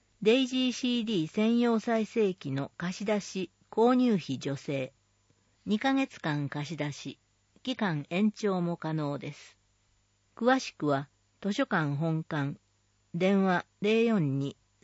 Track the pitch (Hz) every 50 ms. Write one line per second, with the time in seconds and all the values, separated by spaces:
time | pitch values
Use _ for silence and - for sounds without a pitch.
0 | _ _ _ _ - 202 226 262 269 247 254 254 254 254 233 - - 247 247 240
1 | 226 220 226 180 156 160 - - 214 220 233 240 240 240 233 220 - - 233 226
2 | 220 - - 233 220 196 180 - - 143 135 139 139 - - - 170 175 185 -
3 | 208 208 214 208 190 - - 196 185 - - _ _ _ - - 220 240 254 247
4 | 254 247 220 185 - - 139 123 - 147 139 139 - - 147 139 131 127 - _
5 | _ _ _ _ _ _ _ _ _ _ _ _ _ 185 202 214 - 269 269 269
6 | 269 269 - - - 165 147 147 147 139 - 151 147 139 175 143 151 147 139 -
7 | - 143 - - _ _ _ _ _ _ _ - - - 262 - 226 196 165 147
8 | 143 - - 180 208 214 208 - - 208 190 180 175 175 170 - - 160 156 156
9 | 151 143 143 139 - 147 143 - - - - _ _ _ _ _ _ _ _ _
10 | _ _ _ _ _ _ _ - 226 240 262 262 - - - - - 147 143 135
11 | 143 - _ _ _ _ _ _ - 196 202 - 269 - - 180 156 143 143 139
12 | 160 165 160 160 160 - 165 151 139 139 - - _ _ _ _ _ _ _ _
13 | _ _ - 170 180 185 202 196 190 190 180 175 - - _ _ - 202 220 226
14 | 233 233 226 208 160 143 135 139 139 139 - - _ _ _ _